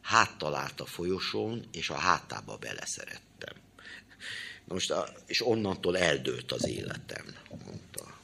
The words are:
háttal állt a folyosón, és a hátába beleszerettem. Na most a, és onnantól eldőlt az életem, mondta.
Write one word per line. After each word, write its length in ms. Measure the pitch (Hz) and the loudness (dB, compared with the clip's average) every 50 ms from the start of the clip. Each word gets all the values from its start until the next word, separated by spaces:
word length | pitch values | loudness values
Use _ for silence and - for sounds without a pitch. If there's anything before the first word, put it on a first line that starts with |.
háttal 540 | - - 101 113 107 - - - - 76 73 | 0 6 8 8 8 6 2 -2 -2 0 0
állt 260 | 69 69 71 - - | 0 -4 -4 -6 -8
a 40 | 64 | -10
folyosón, 800 | - - - 87 90 95 87 - - - 107 107 110 117 120 - - | -8 -6 -2 0 0 0 0 0 -2 -2 -2 -2 -2 -2 -6 -8 -10
és 180 | - 82 - - | -8 -6 -4 -4
a 60 | 78 | -2
hátába 640 | 71 80 92 85 76 - - - - 101 104 104 | 4 6 6 6 6 2 -6 -10 -8 -8 -10 -10
beleszerettem. 960 | - - - - - - - - - - - - - - - - - - - - - - - _ - - - - - - - - - - - - - - - - - - | -8 -8 -8 -8 -6 -6 -6 -6 -8 -8 -12 -12 -14 -16 -20 -14 -14 -12 -12 -12 -16 -20 -20 _ -18 -16 -16 -16 -16 -18 -20 -18 -12 -10 -10 -8 -8 -10 -12 -14 -16 -10
Na 80 | - - | -4 -2
most 180 | 92 - - | -2 0 2
a, 180 | - - 80 - - - - | 2 0 0 -2 -6 -16 -8
és 220 | - - - 117 | 0 0 2 4
onnantól 500 | 120 110 113 107 98 92 - - 87 87 | 4 4 4 4 2 0 2 2 4 6
eldőlt 540 | 92 90 82 73 67 65 64 62 60 60 - | 6 6 6 6 4 2 0 -2 -2 -4 -4
az 160 | 65 60 - | 0 0 2
életem, 580 | 65 57 50 50 50 - - - - - - - - - - - - - - - | 0 0 -2 -4 -6 -6 -8 -8 -10 -10 -10 -10 -12 -16 -18 -16 -16 -14 -14 -12
mondta. 520 | 50 - - - - - - - - - - | -12 -12 -12 -14 -8 -8 -8 -8 -8 -16 -20